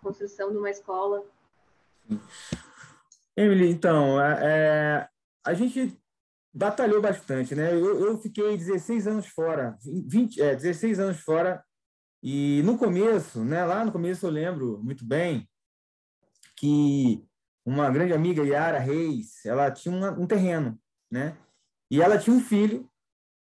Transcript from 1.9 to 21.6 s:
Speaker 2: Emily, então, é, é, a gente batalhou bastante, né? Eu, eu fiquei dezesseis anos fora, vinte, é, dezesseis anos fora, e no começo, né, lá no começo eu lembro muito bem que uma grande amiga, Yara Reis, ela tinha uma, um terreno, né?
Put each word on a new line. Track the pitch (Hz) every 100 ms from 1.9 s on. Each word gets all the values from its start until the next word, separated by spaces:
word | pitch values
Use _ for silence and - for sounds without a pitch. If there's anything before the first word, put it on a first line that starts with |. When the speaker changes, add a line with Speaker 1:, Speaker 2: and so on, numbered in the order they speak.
| _ - - - - - - - - - _ _ _ _ -
Speaker 2:
Emily, | 208 190 180
então, | 165 180 156 139 135
é, | 143 147
é, | 147 156 156 151 151 147 - _ _ _ 139
a |
gente | 175 247 262 254 - _ _ _ _ _
batalhou | - 202 208 233 208
bastante, | 208 185 - 131 123
né? | 143 165
Eu, | 170 190 196
eu | 202 220
fiquei | 220 208 208 208
dezesseis | 170 190 190 226 202
anos | 214 190
fora, | - 160 151 120 107 131 180 127
vinte, | 202 233 -
é, | 147 131
dezesseis | 170 160 226 196
anos | 196 160
fora, | - 160 180 180 - _ _ _ _ _
e | 131 139 143 143
no | 175 226
começo, | 226 175 226 202 - 117
né, | 113 165
lá | 180 196 226
no |
começo | 175 170 185 180
eu |
lembro | 151 170 160 123 104
muito | 117 135 117
bem | 147 175 131 - _ _ _ _ _ _ _ _ _ _ -
que | 143 147 147 139 127 - - _ _ _
uma | 120 139 139
grande | 135 180
amiga, | 156 170 156
Yara | 143 143 165 147
Reis, | 131 156 165 180 - - 107
ela | 127 139
tinha | 139 175 185
uma, | 196
um | 170 180
terreno, | 208 185 165 127 110 _ _ _
né? | 123 151 156 _ _